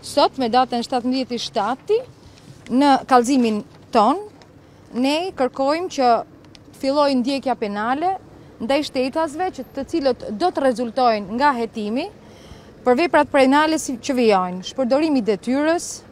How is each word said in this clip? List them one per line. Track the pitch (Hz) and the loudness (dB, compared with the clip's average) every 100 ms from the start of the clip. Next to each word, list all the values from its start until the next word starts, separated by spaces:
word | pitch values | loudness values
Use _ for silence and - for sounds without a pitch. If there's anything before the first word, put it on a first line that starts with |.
| - | -2
sot | - 330 - | 0 0 0
me | 247 | 0
datën | 240 254 240 233 | 2 2 -2 -4
shtatëmbëdhjetë | 254 240 262 254 | -4 -2 -4 -4
i | 240 | -6
shtati, | - 233 202 262 - 427 523 - - - - - - | -6 -4 -4 -4 -2 -2 -2 -18 -20 -20 -20 -20 -2
në | 247 285 269 - | 2 4 2 4
kallëzimin | 254 240 277 233 214 - - - | 4 4 2 2 -2 -6 -20 -2
ton, | 240 208 339 415 - - - - - - | 2 2 2 -6 -20 -20 -20 -20 -20 -12
ne | 220 262 302 381 - | -4 -2 -2 -4 -4
kërkojmë | 254 - 269 320 359 - | -4 -2 -2 -2 -4 0
që | 247 220 - - - - - - | 2 2 -2 -18 -20 -20 -20 -6
fillojë | 269 285 285 262 | -2 2 2 2
ndjekja | 233 269 254 233 | 0 -2 -4 -4
penale | 214 202 220 269 349 381 - - - - | -4 -4 -4 -2 -2 -4 -10 -20 -20 -12
ndaj | 214 277 294 | -2 -2 -2
shtetasve | 269 254 320 320 294 370 | -4 -4 -2 -6 -4 -6
që, | - 254 | -6 -12
të | - 269 | -10 -6
cilët | 339 277 247 - 208 | -2 -2 -2 -6 -2
do | 349 | -2
të | 359 | 0
rezultojnë | 269 226 240 220 247 220 202 226 | -2 0 -4 0 2 2 -4 0
nga | 294 247 | 0 0
hetimi | 226 233 208 233 370 - - - - - - - - | -4 -6 -6 -4 -6 -12 -20 -20 -20 -20 -20 -6 0
për | 247 | 2
veprat | 339 311 294 | 4 2 2
penale | 285 262 277 311 320 | 4 4 4 2 0
si | - 247 | -4 -8
që | - 254 | -4 2
vijojnë: | 226 196 185 185 180 | 4 2 0 -8 -10
shpërdorimi | - 254 269 320 277 | -4 0 2 2 0
i | 202 | 0
detyrës | 202 - 269 302 339 - - - | -4 -2 0 0 -2 -4 -14 -18